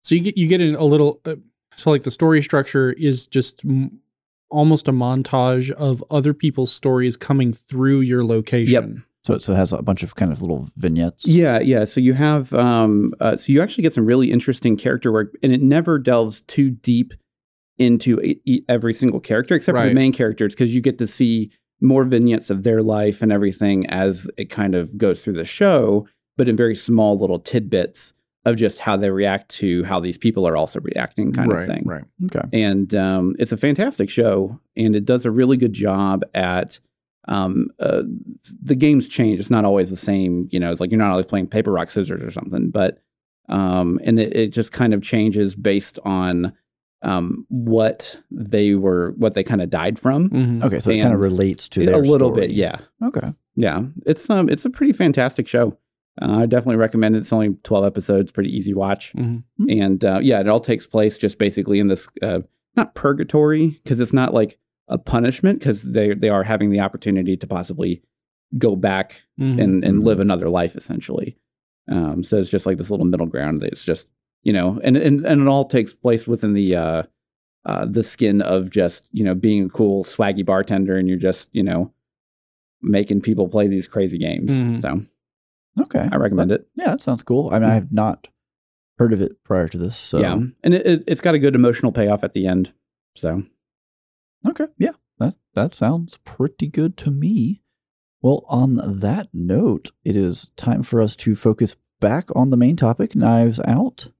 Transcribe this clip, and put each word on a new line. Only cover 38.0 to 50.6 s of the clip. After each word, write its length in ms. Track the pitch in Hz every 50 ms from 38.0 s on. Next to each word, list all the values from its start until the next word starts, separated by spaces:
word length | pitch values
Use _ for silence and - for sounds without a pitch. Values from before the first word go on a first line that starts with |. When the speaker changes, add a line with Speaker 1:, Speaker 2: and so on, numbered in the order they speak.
| - - - - - - - - - - - -
Speaker 2:
the 140 | - 131 147
games 320 | 127 147 147 151 135 123
change. 320 | - - - 123 110 107 87
It's 120 | 101 -
not 120 | 117 110 104
always 240 | 101 101 101 92 90
the 40 | 95
same, 520 | 90 - - 101 98 95 90 87 87 87 90
you 80 | - 90
know, 120 | 90 85
it's 100 | 85 -
like 80 | 92 87
you're 60 | 113
not 140 | 110 107 101
always 160 | 92 92 90
playing 200 | - - 98 90
paper, 240 | - - 107 110 104
rock, 200 | 95 87 80 -
scissors 320 | - 107 95 - - - -
or 80 | -
something, 400 | 95 - - - - - - -
but, 280 | - 104 95 90 - _ _ _ _ _ _ _ _ _ _
um, 520 | - - 98 95 92 90 92 90 87 90 - -
and 160 | - 117 110
it, 160 | 107 - -
it 120 | 113 113 107 -
just 180 | 117 110 -
kind 220 | - - 123 117 107
of 100 | 101 101
changes 520 | - - 110 107 110 98 104 104 98 98
based 440 | 101 - 107 98 202 196 - - - -
on, 500 | 101 95 92 92 90 90 87 87 92 - _ _ _ _ _ _ _ _ _ -
um, 420 | - 95 90 87 87 - - - _
what 680 | - 127 117 113 113 113 110 110 - - - - - - _ _
they 420 | - - 113 101 107 104 104 101 101
were, 360 | 98 95 95 90 90 87 87 -
what 160 | - 113 110 101
they 80 | 101 95
kinda 240 | - 120 101 90
died 320 | 87 - 85 - 92 113 -
from. 300 | - 131 135 147 175 190
Speaker 1:
Mm-hmm. 340 | - 127 131 120 120 117